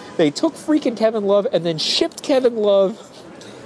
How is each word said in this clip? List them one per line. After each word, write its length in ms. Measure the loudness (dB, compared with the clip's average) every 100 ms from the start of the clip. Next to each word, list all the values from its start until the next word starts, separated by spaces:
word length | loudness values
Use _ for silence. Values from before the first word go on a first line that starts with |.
| -8 0
They 140 | 0
took 220 | 2 -2
freaking 420 | -2 -2 0 0 0
Kevin 300 | 0 0 2
Love 220 | 2 2
and 140 | 0 -2
then 120 | -2
shipped 460 | -2 -2 -2 -2
Kevin 320 | -2 2 2 2
Love 420 | 2 4 2 -2 -14 -20 -20 -20 -20 -20